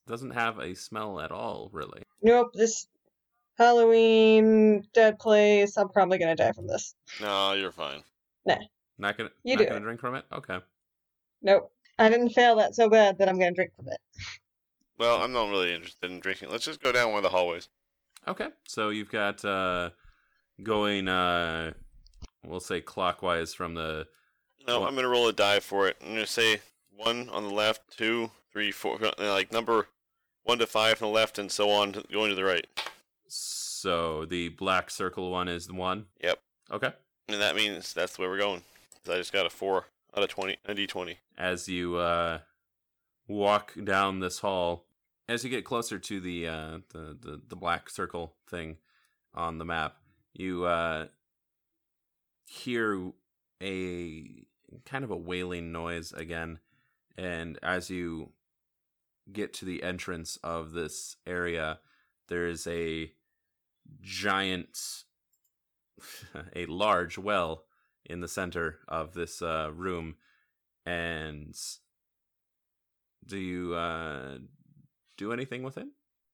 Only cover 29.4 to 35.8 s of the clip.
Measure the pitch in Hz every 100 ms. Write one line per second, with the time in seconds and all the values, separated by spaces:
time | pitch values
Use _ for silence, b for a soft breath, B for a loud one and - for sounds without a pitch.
29.4 | 95 117 113 113 98 _ _ _ _ _
30.4 | - 120 113 110 110 110 110 107 107 -
31.4 | 101 - 104 104 101 98 - 101 107 95
32.4 | 95 87 - - - - _ _ _ -
33.4 | - - - - 95 85 82 78 80 87
34.4 | 85 80 95 92 - - 92 92 92 90
35.4 | 90 85 85 92